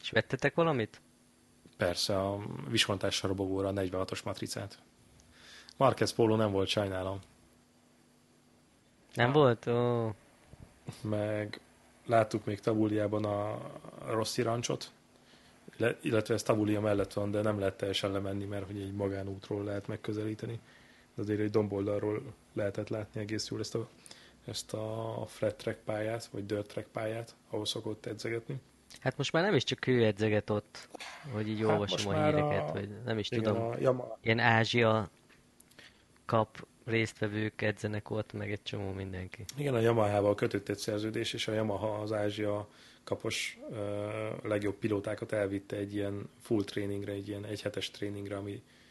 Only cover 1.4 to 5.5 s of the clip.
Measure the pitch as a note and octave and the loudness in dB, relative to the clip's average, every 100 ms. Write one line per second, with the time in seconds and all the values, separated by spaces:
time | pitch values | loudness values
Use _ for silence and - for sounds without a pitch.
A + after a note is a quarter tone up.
1.4 | _ _ - - F2+ F2 - G2 G2 G2+ | _ _ -20 -2 0 0 0 0 0 -2
2.4 | G#2 E2+ - A2+ - G2 G2 - G2 F#2+ | -4 -8 0 2 2 2 0 0 0 0
3.4 | F#2+ F#2+ G2 G2 F#2+ F2+ F#2+ F#2+ - F#2+ | 0 0 0 0 -2 -2 -4 -6 -6 -8
4.4 | G#2 - A2 - - _ _ - - - | -8 -8 -10 -12 -20 _ _ -20 -20 -20
5.4 | - | -20